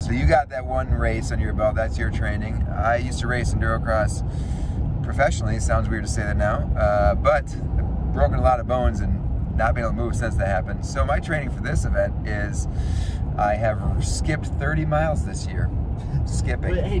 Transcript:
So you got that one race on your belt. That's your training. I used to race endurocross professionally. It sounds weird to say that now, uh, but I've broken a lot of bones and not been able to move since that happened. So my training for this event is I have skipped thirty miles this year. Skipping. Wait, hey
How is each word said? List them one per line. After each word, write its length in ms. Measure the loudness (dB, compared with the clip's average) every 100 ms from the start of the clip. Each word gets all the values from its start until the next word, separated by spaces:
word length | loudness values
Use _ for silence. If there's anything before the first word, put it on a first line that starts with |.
So 120 | 0
you 140 | 2 6
got 240 | 4 4
that 140 | -6
one 260 | -4 -2 0
race 420 | 0 2 0 -2
on 80 | -2
your 120 | 0
belt. 220 | 2 2
That's 240 | 2 -2 -2
your 120 | -2
training. 520 | 0 -2 -2 -2 -2 -2
I 280 | 0 0 0
used 220 | 0 -2
to 60 | 0
race 260 | 0 0
endurocross 680 | 0 0 0 0 2 0 0 -4 -4 -4 -4 -2 -2 -2 -2
professionally. 540 | -2 2 2 2 0 0
It 60 |
sounds 260 | 2 2 0
weird 160 | -2
to 60 | -2
say 120 | -2
that 140 | 0 2
now, 220 | 2 0 0 2
uh, 380 | 2 4 4 4
but 280 | 4 2
I've 720 | 0 -6 -2 0 0 -2 -2
broken 240 | 2 2 4
a 40 |
lot 180 | 4 2
of 80 | 2
bones 320 | 2 2 0
and 560 | 0 0 0 -2 -2 0
not 180 | 2
been 80 | 2
able 120 | 0
to 20 | 0
move 180 | -2
since 220 | 0 0 0
that 100 | 0
happened. 380 | 0 -2 -4 -4
So 180 | 0
my 140 | 2 0
training 320 | 0 -2 -2
for 100 | -4
this 240 | -2 0
event 440 | 2 2 0 -2 -4
is 400 | -2 -2 -2 -2 -2 -2 0 0 -2 -2 0
I 180 | 0
have 520 | 2 0 0 0 0 0
skipped 400 | 0 0 -2 -2
thirty 380 | -2 0 0
miles 400 | 2 2 2 0
this 220 | -2 -4 -6
year. 220 | -2 -2 -2 -4 -4 -4 -2
Skipping. 520 | -2 -2 -2 -2 0 0
Wait, 80 |
hey 160 | 0 0